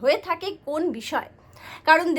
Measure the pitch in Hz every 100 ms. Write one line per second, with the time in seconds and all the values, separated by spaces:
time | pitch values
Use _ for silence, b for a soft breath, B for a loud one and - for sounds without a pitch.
0 | 254 330 - 339 381 320 - 302 349 226
1 | - 240 - _ _ B B B - 320
2 | 349